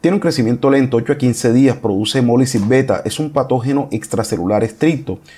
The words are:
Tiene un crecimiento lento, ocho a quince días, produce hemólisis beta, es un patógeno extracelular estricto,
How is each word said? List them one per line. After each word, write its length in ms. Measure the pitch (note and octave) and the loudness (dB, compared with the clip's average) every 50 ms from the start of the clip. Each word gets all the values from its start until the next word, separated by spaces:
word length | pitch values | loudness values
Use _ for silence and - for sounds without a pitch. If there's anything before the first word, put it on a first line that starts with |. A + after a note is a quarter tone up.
Tiene 140 | - E3 F#3 | 2 2 0
un 60 | G3+ | 2
crecimiento 480 | - E3+ - - A#2 A2 B2 A#2 - C#3 | 0 0 0 0 0 0 0 2 2 2
lento, 280 | C#3 C#3 C3+ B2+ B2 | 4 4 2 2 0
ocho 160 | A#2 A2+ - D3 | -2 0 0 -2
a 40 | |
quince 360 | C#3 C3 B2+ A#2 - - A#2+ A2+ | 0 0 0 0 0 0 2 4
días, 240 | B2+ C3+ C3+ A#2+ | 4 4 4 2
produce 420 | - - A2 G2+ F#2+ G#2+ - - C#3 | 0 -2 -2 -2 0 -2 -2 0 0
hemólisis 480 | B2 A#2+ A#2 B2 C3 B2+ - A2+ G2 | 2 2 4 2 2 2 0 -2 0
beta, 340 | G#2+ B2+ C3 C3 C3 G2+ - - | 2 2 2 2 2 -2 -2 -2
es 140 | G#2+ - - | -6 -4 -4
un 120 | D#3 D3+ | -6 -4
patógeno 560 | D3 D3 B2+ C3+ B2+ B2+ A#2 C3+ C#3 C#3+ C#3 C#3+ | -2 -4 -2 0 -2 -2 -2 -2 -2 -2 -2 -4
extracelular 720 | - A2+ - - - G#2 G#2+ - A2 F2+ F2 F#2 G#2 G#2 A2 | -6 -8 -6 -4 -4 -4 -2 -2 -4 -4 -2 0 0 0 0
estricto, 560 | A2 - - - D#3+ E3 C3 - - F#2 - _ - - | -2 -2 0 0 0 0 -2 -6 -8 -10 -10 _ -20 -20